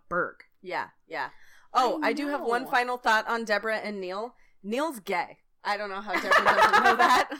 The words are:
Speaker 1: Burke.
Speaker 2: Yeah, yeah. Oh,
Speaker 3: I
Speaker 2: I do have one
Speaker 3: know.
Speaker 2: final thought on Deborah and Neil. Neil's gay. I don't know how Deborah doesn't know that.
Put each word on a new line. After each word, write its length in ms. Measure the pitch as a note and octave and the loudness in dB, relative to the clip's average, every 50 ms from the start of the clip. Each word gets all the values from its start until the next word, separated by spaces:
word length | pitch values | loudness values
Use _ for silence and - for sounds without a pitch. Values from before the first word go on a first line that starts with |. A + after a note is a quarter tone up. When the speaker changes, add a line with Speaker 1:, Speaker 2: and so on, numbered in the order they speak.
| _ | _
Speaker 1:
Burke. 380 | - E3+ F3 D#3 - - - - _ _ _ | -4 -2 -2 -2 -2 -6 -12 -20 _ _ _
Speaker 2:
Yeah, 260 | - F3+ F3 D3+ G#2+ - - _ _ | -10 -6 -6 -6 -6 -8 -12 _ _
yeah. 240 | - D#3+ D3 B2 - - - - - - - - - - | -10 -8 -8 -8 -8 -10 -16 -20 -20 -20 -20 -10 -4 0
Oh, 260 | B3 C4 A3+ F3+ D#4+ | 2 2 2 2 0
Speaker 3:
I 80 | D4+ G#3+ | 0 0
Speaker 2:
I 40 | A#3 | 0
do 160 | D4 C#4+ C#4+ | 0 -2 -4
have 100 | D4 C4+ | -4 -4
one 220 | A3+ A#3 A#3 A#3+ C4 | -2 0 0 -2 0
Speaker 3:
know. 80 | - | 0
Speaker 2:
final 240 | C4+ B3 B3 B3 B3 | 0 0 0 0 -2
thought 320 | B3 - B3 A3 A3 G#3+ | -2 0 2 2 2 2
on 160 | A3 A#3 A3+ A3+ | 0 -2 -2 -2
Deborah 360 | G#3 G#3 G3+ G#3 A3 A3 G#3+ | -2 -2 -2 0 -2 -4 -4
and 200 | - G#3 G#3 G3 | -4 -6 -8 -6
Neil. 340 | F#3 F3+ F#3 G3 A3 B3 - _ _ _ _ _ - | -6 -6 -6 -6 -8 -8 -12 _ _ _ _ _ -8
Neil's 380 | G3 A3 C4 D4+ E4 C#4 A3 | -6 -4 -2 -2 -4 -4 -8
gay. 380 | F3 - F#3+ F3 D3 - - _ _ _ _ _ - | -6 -4 -2 -2 -2 -4 -8 _ _ _ _ _ -4
I 100 | F3+ G#3 | -4 -4
don't 140 | G3+ G#3 G3+ | -4 -4 -6
know 100 | F#3+ G3 | -8 -8
how 140 | G#3 G#3+ F#3 | -6 -4 -2
Deborah 320 | - - - - - G4+ | -2 2 4 4 4 4
doesn't 380 | - - - G#4+ - F#4+ A4 - | 4 4 4 4 4 4 4 4
know 100 | G4 F#4+ | 4 4
that. 340 | - F4+ - B3 F4 D4 - C#4 | 4 4 4 4 4 2 0 -6